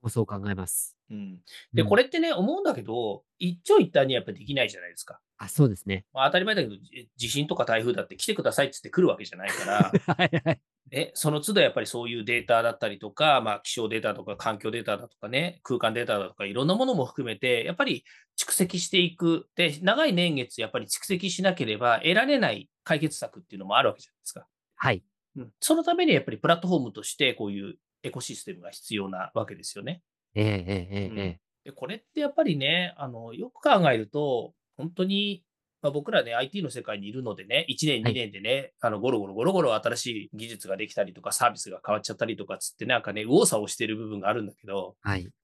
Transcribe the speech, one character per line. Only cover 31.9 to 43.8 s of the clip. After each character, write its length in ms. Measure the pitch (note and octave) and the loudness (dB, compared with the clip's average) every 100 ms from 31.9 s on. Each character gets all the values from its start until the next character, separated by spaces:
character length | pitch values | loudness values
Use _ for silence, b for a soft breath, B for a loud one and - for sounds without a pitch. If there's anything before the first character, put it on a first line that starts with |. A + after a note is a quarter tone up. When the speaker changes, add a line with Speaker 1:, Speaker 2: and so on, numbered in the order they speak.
| A3 | -12
Speaker 2:
っ 80 | _ | _
て 60 | - | -4
や 80 | C#4+ | -4
っ 60 | C#4+ | 0
ぱ 80 | |
り 140 | D4 D3 | 0 2
ね、 360 | C3+ E3+ F3+ - | 2 2 0 -6
あ 100 | C#3 | -10
の、 260 | A#2 A2+ | -10 -12
よ 160 | A#2 A#3 | -10 -12
く 120 | - | -2
考 280 | D4+ A#3 E3 | 4 6 6
え 60 | A2+ | 4
る 100 | G#2+ | 0
と、 460 | D3 D3 B2 G#2+ _ _ _ | -2 0 0 -4 _ _ _
本 140 | D#3 | -10
当 120 | F3 | -4
に、 400 | F#3 G3 G#3 G3 _ _ _ _ | -2 0 -2 -6 _ _ _ _
ま 80 | D3 | -4
あ、 20 | |
僕 200 | C#3+ C#3+ | -2 0
ら 120 | G3+ | 0
ね、 100 | A#2 | 0
ア 80 | A#2 | -2
イ 80 | C3+ | -2
テ 100 | G3 | -4
ィ 20 | |
ー 20 | |
の 60 | D#3 | -6
世 120 | A#2+ | -8
界 180 | A2 G#2 | -8 -8
に 80 | G2+ | -8
い 40 | |
る 120 | B2 | -8
の 120 | B2 F#2+ | -8 -8
で 100 | F#2 | -2
ね、 200 | B2+ D#3+ | -2 -2
一 200 | C3 D3+ | -2 0
年、 140 | C3 | 2
Speaker 1:
は 80 | A2+ | 0
い。 40 | |
Speaker 2:
二 60 | A#2 | -2
年 120 | A2+ | -4
で 100 | F#2+ | -6
ね、 320 | G#2 C3+ C3 _ | -2 -2 -2 _
あ 80 | A#2+ | -2
の、 100 | G#2+ | 0
ゴ 120 | A#2 | 0
ロ 80 | B2 | 0
ゴ 80 | F#2+ | -2
ロ 60 | |
ゴ 100 | G2 | 0
ロ 100 | C3+ | 2
ゴ 80 | F#3+ | 4
ロ 140 | D3 G#2+ | 4 2
新 200 | A2+ A2+ | 0 -2
し 100 | B2+ | -6
い 220 | A2 F#2 | -8 -10
技 140 | G#2 A2+ | -12 -12
術 180 | A2 - | -12 -8
が 100 | F#2+ | -6
で 100 | G#2+ | -6
き 60 | |
た 100 | - | -4
り 100 | G2 | -4
と 80 | F2 | -4
か、 100 | F2 | -6
サ 160 | - A#2+ | 0 0
ー 40 | |
ビ 60 | G#2 | 0
ス 120 | - | -12
が 100 | F#2 - | -12 -4
変 80 | |
わ 60 | G#2+ | -2
っ 20 | |
ち 100 | - | -2
ゃ 20 | |
っ 40 | G#2+ | -4
た 80 | A2+ | -4
り 100 | G#2 | -4
と 100 | G2 | -8
か 100 | F#2+ | -8
っ 20 | |
つ 140 | - | -10
っ 20 | - | -8
て、 100 | A2+ | -2
な 140 | B2 | -2
ん 20 | |
か 120 | - | -2
ね、 100 | G#2 | -6
右 120 | G#2+ D3 | 2 4
往 100 | A3 | 6
左 140 | A2 | 2
往 80 | G#2 | -2
し 80 | |
て 100 | - | -4